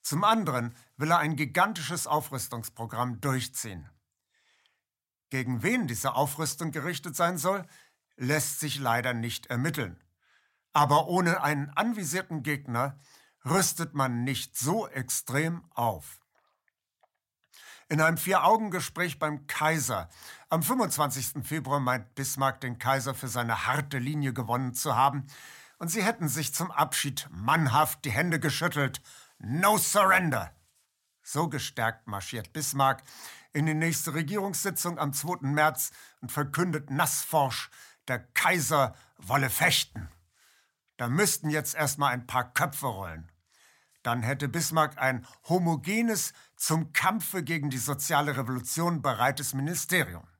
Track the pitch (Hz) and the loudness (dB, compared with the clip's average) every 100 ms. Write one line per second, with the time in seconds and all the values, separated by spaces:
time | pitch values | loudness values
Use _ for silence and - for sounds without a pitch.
0 | - 151 202 226 175 127 117 - _ - | -2 2 4 4 2 0 -2 -8 _ -4
1 | 151 170 151 143 139 175 196 208 139 170 | 2 4 4 0 0 2 2 0 -6 -4
2 | - 151 147 135 - 120 - - 113 110 | 0 -2 -2 -8 -6 -8 -8 -10 -8 -2
3 | 123 110 139 131 113 - 117 90 71 _ | -2 -2 -2 -2 -2 -8 -10 -12 -14 _
4 | _ _ _ _ _ _ _ _ _ _ | _ _ _ _ _ _ _ _ _ _
5 | _ _ _ 135 117 123 185 247 170 117 | _ _ _ -4 -2 0 0 0 0 -2
6 | 135 120 143 - 156 - 165 156 143 160 | -2 0 0 0 -4 -4 -6 -4 -6 -6
7 | 180 147 175 180 170 196 - - _ _ | -8 0 0 2 0 -2 -6 -20 _ _
8 | _ - 123 151 143 - 151 143 127 120 | _ -6 0 0 0 -4 -4 -2 2 2
9 | 123 120 117 - - 120 147 156 104 85 | 2 -2 -4 -6 -4 -2 0 -2 -6 -8
10 | _ _ _ _ _ _ _ 156 143 147 | _ _ _ _ _ _ _ 2 6 6
11 | 165 180 175 180 139 147 143 - 220 214 | 4 2 2 2 2 0 -2 0 0 0
12 | 160 175 185 160 135 143 143 120 139 139 | -2 -4 -4 -6 -4 -4 -2 -2 -2 -4
13 | _ - _ _ 131 180 185 - 165 143 | _ -20 _ _ 0 2 2 -2 -4 0
14 | 131 120 127 131 - - 127 214 - 135 | 0 0 -2 -2 -4 -4 0 0 -2 -8
15 | 123 - - 135 165 170 - - 117 90 | -4 -6 -2 0 0 -4 -8 -2 -2 -2
16 | - - _ _ _ _ _ _ _ _ | -10 -20 _ _ _ _ _ _ _ _
17 | _ _ _ _ _ - - - _ 147 | _ _ _ _ _ -20 -20 -20 _ 2
18 | 160 165 180 185 160 220 214 180 135 - | 4 2 2 4 6 4 2 -4 -4 -4
19 | 175 143 156 147 - - 156 160 139 107 | -4 0 -2 -2 -6 0 2 2 0 -2
20 | 87 - - - - 165 147 262 196 - | -4 -14 -20 -20 -2 0 2 2 0 2
21 | 147 135 120 147 - 156 131 143 127 127 | 0 0 -6 -6 -6 -6 -2 0 2 0
22 | 104 - 139 - 135 131 131 120 135 135 | -2 -8 -6 0 0 0 -8 -4 0 2
23 | 127 131 127 123 117 110 120 135 143 139 | 0 -6 -4 -2 0 0 0 0 -2 -4
24 | 123 151 139 120 113 120 131 120 156 117 | -2 -2 -2 -2 -2 0 -2 -2 0 4
25 | 135 143 139 - - - - _ 175 196 | 4 2 -8 -16 -20 -20 -20 _ -4 0
26 | 196 165 160 127 151 - 165 139 143 - | 0 0 -2 -2 -4 -4 -4 0 0 0
27 | 143 120 - 82 110 160 143 139 151 - | -2 -4 -10 -6 0 2 4 4 2 0
28 | - 120 170 165 151 139 170 147 135 - | -4 0 0 0 0 0 -2 0 -2 -2
29 | - - - _ 104 147 202 214 - 202 | -16 -20 -20 _ -6 2 4 4 4 4
30 | 190 185 170 120 87 - _ _ _ _ | 6 6 4 0 -4 -12 _ _ _ _
31 | _ _ - 143 139 143 - - 113 110 | _ _ -6 -2 -2 -2 -6 -2 -2 -2
32 | - 98 92 117 - 156 147 139 135 135 | -8 -8 -8 -10 -10 -8 -4 2 2 2
33 | - - - - - 147 156 156 165 160 | -6 -18 -18 -18 -6 0 2 2 2 0
34 | - 151 151 208 196 170 196 - 175 165 | -2 -2 -2 -2 -2 -2 -2 -2 -4 -2
35 | 143 143 170 175 135 147 151 151 - - | -2 -2 -4 -4 0 4 4 2 -8 -8
36 | - _ 120 - 147 147 180 156 143 139 | -20 _ -8 -4 -2 0 0 -2 -2 0
37 | 156 - - 160 135 - - - - _ | 0 0 0 2 2 -2 -8 -16 -20 _
38 | - 123 - - 170 180 143 156 127 - | -6 -6 -2 0 2 2 2 4 2 0
39 | - _ 92 139 135 - 170 - - - | -20 _ -2 2 2 2 2 2 0 -8
40 | 87 _ _ _ _ _ _ _ _ - | -12 _ _ _ _ _ _ _ _ -8
41 | 120 147 202 - 156 151 - - 147 143 | -2 2 2 0 0 -2 -2 -2 -2 2
42 | 143 123 120 131 123 - 165 - 139 98 | 2 2 -2 -2 0 -2 -2 -2 -6 -4
43 | 92 82 85 _ _ _ _ _ _ _ | -8 -10 -14 _ _ _ _ _ _ _
44 | 123 120 120 139 143 170 - 160 151 - | -2 0 0 -2 -2 -2 0 2 0 0
45 | 131 123 - - - 180 170 151 175 214 | -2 -2 -8 -20 0 2 2 0 0 0
46 | 233 214 - - - _ - 160 165 - | 0 0 -4 -8 -20 _ 0 0 0 0
47 | 190 214 - 185 147 165 143 127 117 139 | 0 0 -2 -4 -2 -2 -2 -2 -2 -2
48 | - 151 147 135 123 127 - - 170 165 | 2 2 2 0 -2 -4 -4 0 0 2
49 | 131 110 123 139 143 135 143 170 - 185 | 0 2 2 2 -4 -2 -2 -4 0 0
50 | 143 85 - | 0 -6 -14